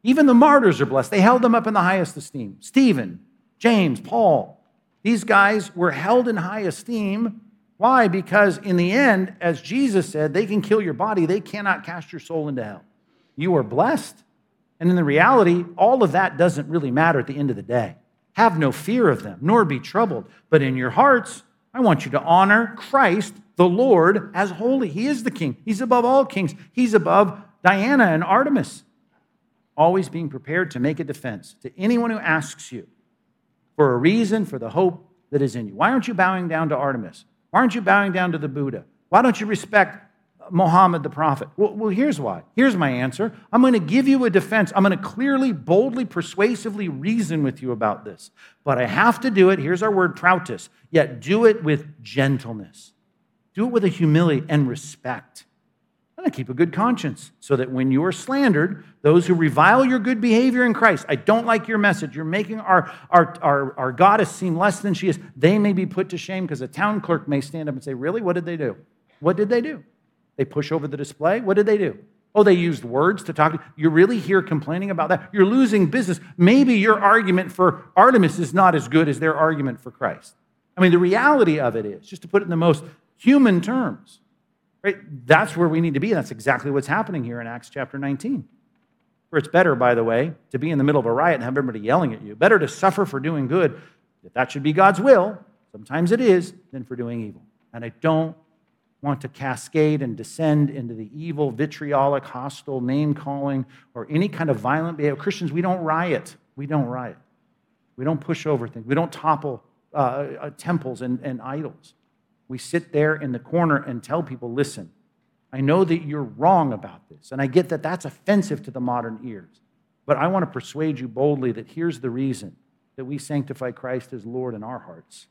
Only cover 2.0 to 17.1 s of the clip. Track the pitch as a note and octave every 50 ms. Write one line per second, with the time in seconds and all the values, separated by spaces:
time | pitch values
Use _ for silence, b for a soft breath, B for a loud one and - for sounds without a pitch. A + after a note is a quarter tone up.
2 | E3+ - - C#3+ - - - C#3 A2+ G2+ - _ - - _ C4+ C4+ B3 F3 C3
3 | A2 F#2 E2+ F2+ _ _ _ _ _ _ _ _ - A#3 A#3 G#3 F#3 D3+ B2 -
4 | - - A3 A#3 A3 F#3 D3+ A#2+ - - - _ _ _ _ _ _ _ _ _
5 | - G#3 A#3 G3+ - - G#3 G3 G3 G3+ A3 G#3+ F#3 - - F3 F3+ E3+ C#3 C3+
6 | D#3 G3 A#3 B3 B3 A#3+ A3 F#3 E3 F3+ G#3 A3 G3+ F3 C#3 - - - A#3+ A3
7 | G#3 G3 G3 G#3+ A#3 A3+ G#3 - _ _ _ _ _ _ _ _ G3+ A#3+ C4 B3+
8 | A#3 F#3+ E3+ F#3+ - - F3 G#3 G3+ G3 F3 - - G3+ F3+ F3 F3 F3+ G3+ C4
9 | C#4+ B3+ G#3 F#3+ F#3 F#3 - _ F3 F3 D#3+ C#3 - - G3+ C4 C#4 B3+ G3 F#3+
10 | D#3 - - D3+ D3+ D#3 C#3 F#3 A3+ F#3 G#3 G#3 - G#3 G#3+ A3 G3+ E3 C#3 A#2
11 | F#3 G#3+ G#3+ F#3+ E3 D#3 F#3 G#3 - - - G#3 G#3 G3 F3+ D#3 - - E3+ F3
12 | D#3 _ - D3+ - - E3 D#3+ D3+ D3+ C#3 B2 A2+ G#2 G2 F2+ _ _ _ _
13 | _ _ _ _ _ _ _ - D#3 F#3 F3 D3 A#2 G#2 A2+ C#3 F#3+ B3 D#4+ -
14 | - - - _ _ _ _ _ _ _ _ _ _ _ _ _ E3+ F3 F3+ F3+
15 | E3 C#3+ C#3+ D3+ F3 A#3 C4+ B3 G3+ F3 F3 F3 F3 E3+ - - F#3 A3+ C4 C4
16 | A3 D#3+ C3+ F3+ F#3+ F3 D3+ C#3+ E3+ F3+ C#3 C#3+ D3 C#3+ D#3+ E3+ C#3+ C3 A#2+ D3
17 | D#3+ E3